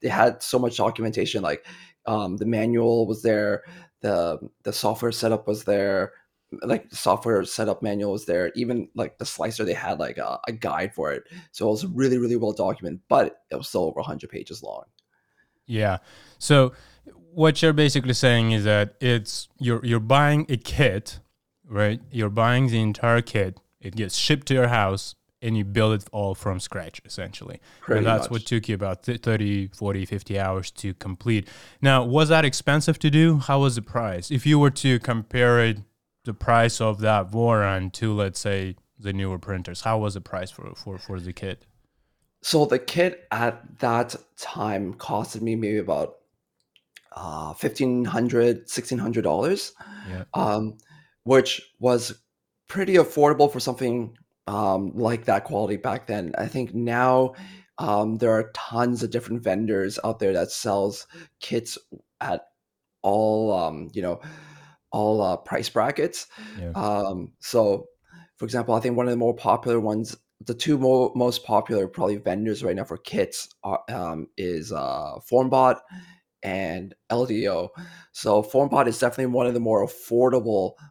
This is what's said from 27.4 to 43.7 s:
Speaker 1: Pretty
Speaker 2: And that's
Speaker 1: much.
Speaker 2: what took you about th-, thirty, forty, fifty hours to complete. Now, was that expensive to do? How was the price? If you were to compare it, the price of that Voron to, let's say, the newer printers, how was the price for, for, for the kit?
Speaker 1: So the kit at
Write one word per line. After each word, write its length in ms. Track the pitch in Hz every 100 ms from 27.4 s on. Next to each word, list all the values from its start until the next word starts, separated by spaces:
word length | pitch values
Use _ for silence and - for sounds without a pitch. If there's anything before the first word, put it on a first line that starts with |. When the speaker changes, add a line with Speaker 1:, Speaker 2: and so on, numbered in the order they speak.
| - 85 _ -
Speaker 1:
Pretty 200 | - 107
Speaker 2:
And 60 | 107
that's 180 | 113
Speaker 1:
much. 80 | -
Speaker 2:
what 140 | 117 -
took 220 | 117 107
you 80 | 104
about 280 | 98 92
th-, 180 | - 120
thirty, 460 | - 107 104 101 98
forty, 380 | - 101 95 95
fifty 320 | 101 - 98
hours 320 | 95 95 92
to 220 | - 101 95
complete. 520 | 95 92 120 110 - - - -
Now, 220 | 139 131
was 240 | 123 139 156
that 160 | 160
expensive 560 | 147 - - 147 151 156
to 100 | 151
do? 280 | 147 165 156
How 240 | 131 139
was 140 | 139 117
the 60 |
price? 500 | 104 123 113 90 90
If 140 | 139 147
you 140 | 151
were 100 | 143
to 280 | 139 135 123
compare 640 | - 117 110 127 120 120
it, 140 | 117 107 101 _ _ _ -
the 80 |
price 480 | 104 - 117 117 -
of 180 | 113 104
that 320 | 110 107 92
Voron 580 | 110 117 110 101 95 92
to, 200 | - 113
let's 240 | 104 98 90
say, 380 | 104 98 95 90 _ _
the 140 | 98
newer 260 | 98 95 92
printers, 400 | 95 95 90 90
how 200 | 113 110
was 160 | 104 95
the 40 |
price 320 | - 92 92
for, 240 | - - -
for, 220 | - 92
for 240 | - 95
the 100 | 87
kit? 340 | 87 98 90 _ _ _ _ _ _ _ _
Speaker 1:
So 240 | - 160 147
the 120 | 139
kit 480 | - 170 180 - -
at 480 | 110 120 120 -